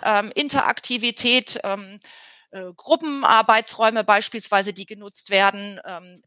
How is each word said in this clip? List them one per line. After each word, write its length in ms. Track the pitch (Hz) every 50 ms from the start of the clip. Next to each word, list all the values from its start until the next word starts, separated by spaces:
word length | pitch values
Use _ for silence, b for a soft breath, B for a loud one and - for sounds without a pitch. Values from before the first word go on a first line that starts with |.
| -
ähm, 260 | - 214 202 208 214 -
Interaktivität, 1200 | - 294 285 277 277 - - 240 - - - 247 233 214 240 226 - - 247 240 254 - - - - -
ähm, 340 | 196 196 202 202 190 196 208 B B B B B B B B B B
äh, 100 | - 190 185 185 175 -
Gruppenarbeitsräume 1300 | - - 302 339 330 311 285 277 269 - - 220 220 220 220 220 226 - - - 226 220 226 226 214
beispielsweise, 640 | - 208 202 220 - - 226 - - - 196 196 202
die 140 | 190 185 196
genutzt 440 | - 220 202 208 202 - - - -
werden. 520 | 202 190 196 196 196 202 202 202 202 190 -
Ähm, 380 | - 185 170 180 180 180 180 _